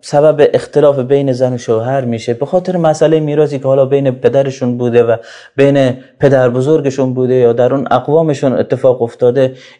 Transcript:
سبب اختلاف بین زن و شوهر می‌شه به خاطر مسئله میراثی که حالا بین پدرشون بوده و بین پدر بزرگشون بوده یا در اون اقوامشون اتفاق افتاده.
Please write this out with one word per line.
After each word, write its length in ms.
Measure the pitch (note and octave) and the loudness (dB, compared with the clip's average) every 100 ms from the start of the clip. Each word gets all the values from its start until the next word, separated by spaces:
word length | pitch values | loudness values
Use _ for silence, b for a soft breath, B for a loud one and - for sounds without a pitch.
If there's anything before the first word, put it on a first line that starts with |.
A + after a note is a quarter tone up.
سبب 460 | - D3 D3+ D3+ C#3 | -2 2 2 4 2
اختلاف 440 | - - D3+ D3 C3+ | 2 -2 0 2 2
بین 340 | B2 C#3 C#3 | 0 0 0
زن 200 | B2 B2+ | -2 -2
و 40 | B2 | -4
شوهر 460 | - A2 A#2+ C3+ | -4 -4 -2 -4
می‌شه 300 | B2 A#2 A2+ | -4 -6 -6
به 120 | A#2+ - | -6 -2
خاطر 300 | F#3 F3+ F3+ | -2 -2 -2
مسئله 440 | D#3+ D#3 D3+ D#3+ | 0 2 2 2
میراثی 380 | D3+ D3 D3+ C#3+ | 0 0 -2 -2
که 60 | |
حالا 220 | C3 C3+ C3+ | -2 0 2
بین 240 | C#3 C#3 | 0 0
پدرشون 680 | B2+ A#2+ C3+ C3+ C3 B2 A#2+ | 0 0 0 -2 -4 -6 -2
بوده 260 | B2 A#2 | 0 2
و 120 | A#2 A2 B B B - | 2 0 B B B 0
بین 360 | C#3 C#3 C3 B2 B _ | 2 2 0 -2 B _
پدر 280 | C#3+ C3 B2+ | 2 4 2
بزرگشون 680 | B2 C3 D#3 C#3 C3 C3 | 0 0 0 0 -2 -4
بوده 200 | B2+ B2+ | -2 0
یا 180 | B2+ A#2+ | 2 2
در 220 | A#2 B2+ | 2 0
اون 120 | C3+ - | 0 -2
اقوامشون 640 | - - D3+ E3 C#3 C#3 | -2 0 0 0 -2 -2
اتفاق 500 | A#2 - C3 C3+ A#2+ | -2 -2 0 0 0
افتاده. 520 | A#2 - B2 B2+ B2+ C3 B B | -4 0 0 2 -2 -4 B B